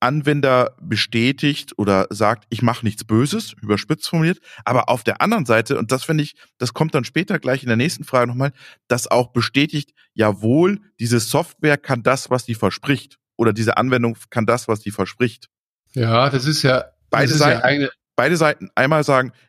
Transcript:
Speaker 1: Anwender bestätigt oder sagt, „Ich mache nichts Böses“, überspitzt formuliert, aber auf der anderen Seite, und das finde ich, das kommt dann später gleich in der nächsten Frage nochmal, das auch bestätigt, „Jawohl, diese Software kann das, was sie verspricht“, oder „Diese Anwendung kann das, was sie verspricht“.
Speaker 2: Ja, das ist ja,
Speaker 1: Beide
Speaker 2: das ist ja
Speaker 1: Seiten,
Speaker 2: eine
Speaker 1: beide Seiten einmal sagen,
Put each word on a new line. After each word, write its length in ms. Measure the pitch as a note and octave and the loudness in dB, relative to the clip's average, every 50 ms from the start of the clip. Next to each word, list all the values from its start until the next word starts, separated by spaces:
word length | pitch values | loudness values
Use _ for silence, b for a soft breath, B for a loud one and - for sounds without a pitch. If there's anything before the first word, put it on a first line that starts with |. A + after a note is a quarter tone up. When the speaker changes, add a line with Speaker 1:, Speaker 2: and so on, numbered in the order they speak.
Speaker 1:
Anwender 760 | A#2+ B2+ D3 D3+ C#3 D3+ D3 C#3+ C#3 C3 B2+ B2+ A#2+ - - _ | -2 -2 -2 0 0 0 0 0 2 2 4 2 2 0 -4 _
bestätigt 920 | - E3+ A2 G#2 - - - A2+ A#2 C3 C#3 - D3+ C#3+ C3+ - - - - - | -8 -6 -4 -4 -4 -2 -2 0 0 0 0 0 -2 -2 -2 -4 -8 -10 -6 -2
oder 280 | G#2 G2+ G2 F#2+ F#2+ - | 0 2 2 2 2 0
sagt, 340 | G#2 G#2 A2 G#2 A#2+ - _ _ | -2 0 0 0 0 0 _ _
„Ich 120 | - - | -4 0
mache 220 | B2 A#2 A#2 - A2+ | 0 0 0 0 -4
nichts 200 | G#2 - - A2 | -4 -4 -4 -4
Böses“, 500 | - A2 A2+ C#3 C#3+ G3+ A3+ G#3 - - - | 0 2 2 2 0 -2 -6 -8 -10 -16 -12
überspitzt 480 | G#2+ G2+ G#2 G2 - - F#3+ - - - | -2 -2 -2 -2 0 -4 -6 -4 -4 -4
formuliert, 300 | - D#3+ D#3+ E3+ F#3+ B B B B B B | -2 0 2 0 0 B B B B B B
aber 240 | A2 B2 A#2+ - - | 0 0 0 2 2
auf 140 | B2 A#2+ | -2 0
der 180 | - A2 G2 - | 0 -4 -2 0
anderen 260 | D3+ G3+ A#3 G#3 B2 | 0 0 0 0 2
Seite, 320 | A#2 A2+ A2+ A2+ - C3 - | 2 2 2 2 0 -2 -4
und 120 | A#2 A2+ | -2 -2
das 140 | C3 B2+ - | -4 -4 -2
finde 180 | - D#3+ D3+ D3 | -2 -2 -2 -2
ich, 100 | - b b b b b _ | -4 b b b b b _
das 160 | B2+ A#2+ - | -8 -6 -2
kommt 200 | - D#3+ D#3 - | -2 -2 0 0
dann 100 | C#3 A#2 | -4 -4
später 340 | - - D#3 F3 - G3 D3+ | -2 -4 -4 -4 -2 -4 -4
gleich 240 | - C3 C3+ C3+ | -2 -2 -4 -2
in 60 | C3 B2 | -2 -2
der 80 | A2+ | 0
nächsten 280 | A2+ C3+ E3+ - - - | 0 0 -2 -4 -8 -8
Frage 240 | - - B2 A#2+ B2 | -2 0 0 0 0
nochmal, 240 | B2 B2+ C#3 C#3 B B B B B B _ | 0 -2 -4 -4 B B B B B B _
das 240 | - B2 B2 - - | -2 -2 -2 0 0
auch 180 | G2+ B2 B2 - | 2 0 0 2
bestätigt, 600 | - A#2+ A2+ - - C3+ D3+ D#3+ - D3 - - b b b b | 0 -2 -2 0 0 0 0 0 -2 -6 -8 -8 b b b b
„Jawohl, 680 | _ G#2+ A2 G#2+ G2+ G#2 A2 A2+ B2+ D#3 F3+ F#3+ G3+ G3+ - _ _ - | _ 0 0 0 0 0 0 2 2 4 4 2 0 -2 -8 _ _ -6
diese 180 | - A2+ B2 A#2 | -2 0 0 0
Software 600 | A2 - - D3 F3 - - _ D3+ D3+ D3 - | 0 0 0 -2 -2 -2 -6 _ 0 0 0 0
kann 240 | - - C3+ A#2+ | -2 -4 -4 0
das, 280 | G#2 B2+ C3 C3+ - - | 0 0 0 0 -2 -2
was 140 | B2 B2 - | -4 -4 -2
sie 100 | - A2+ | -6 -4
verspricht“, 640 | A2 A2 F#2 - - - C#3 C#3 - - - _ _ _ _ _ | -2 -2 -2 -2 -2 -2 -2 -2 -2 -4 -12 _ _ _ _ _
oder 160 | - A2+ A2+ | 0 0 0
„Diese 240 | G#2 A2+ A2 A2 - F#2 | 2 2 0 0 0 0
Anwendung 380 | B2 C3 B2+ B2 A#2 A#2 A2+ - - _ | 0 2 0 2 0 0 -2 -6 -14 _
kann 160 | - B2 A2 | -4 -2 0
das, 220 | A2 A#2 B2 - - | 0 0 0 -2 -4
was 140 | G#2+ G#2 | -4 -4
sie 80 | - G2+ | -4 -8
verspricht“. 580 | - - F#2+ - - - B2 A#2 - - - _ _ _ _ _ _ _ _ _ | -6 -6 -6 -6 -2 -2 -4 -4 -4 -10 -20 _ _ _ _ _ _ _ _ _
Speaker 2:
Ja, 360 | _ C3 A2+ A2+ A2+ A#2+ C3 C#3+ | _ -2 0 2 2 2 2 2
das 160 | C#3 B2+ B2+ | 0 -2 -2
ist 160 | D3+ D3+ - | -2 -2 0
ja, 240 | - C3 C3 B2+ - - _ _ _ _ | 0 2 2 0 -2 -6 _ _ _ _
Speaker 1:
Beide 180 | - A#2 D3 - | 0 2 2 2
Speaker 2:
das 80 | D#3+ | 2
ist 40 | D3+ | 4
ja 60 | D3+ | 4
Speaker 1:
Seiten, 160 | D3 - A2+ | 4 4 2
Speaker 2:
eine 280 | A#2+ B2+ C#3+ C#3+ C#3 C3 - _ _ _ _ | 2 0 0 0 -2 -4 -6 _ _ _ _
Speaker 1:
beide 200 | - B2 D3+ F3+ | 0 0 2 2
Seiten 340 | D#3 D#3+ D3+ - - G2 - _ | 2 2 0 0 -2 -10 -6 _
einmal 280 | G#2+ C3 C#3 D#3+ D3+ C#3+ | 0 2 2 2 2 2
sagen, 280 | - C#3 B2+ C3 B2 b b b | 2 2 2 0 -2 b b b